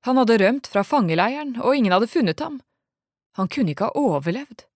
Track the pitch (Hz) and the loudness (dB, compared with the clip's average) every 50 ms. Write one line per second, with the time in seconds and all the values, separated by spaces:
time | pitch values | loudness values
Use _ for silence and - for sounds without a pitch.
0 | _ 247 254 262 247 220 226 214 190 202 247 277 - - - 202 196 - 302 285 | _ 0 2 2 4 4 4 4 4 2 2 0 -6 -4 -2 -2 -2 2 0 0
1 | 208 165 160 165 185 226 269 294 302 285 247 233 - 247 277 285 233 190 180 190 | 2 2 2 0 0 0 -2 -6 -8 -10 -8 -2 0 0 2 2 2 2 2 2
2 | 226 226 - 349 247 170 156 - - - 294 254 _ _ _ _ _ _ _ _ | 2 0 0 0 0 0 0 -2 -6 -8 -8 -14 _ _ _ _ _ _ _ _
3 | _ _ _ _ _ _ _ - 190 180 - 285 233 165 143 - 196 - - 294 | _ _ _ _ _ _ _ -6 -6 -4 -2 -2 -2 -2 0 -2 -4 -2 0 0
4 | 294 240 156 139 139 170 175 254 285 _ - - _ _ _ | 0 2 0 0 -2 -2 -4 -4 -8 _ -18 -20 _ _ _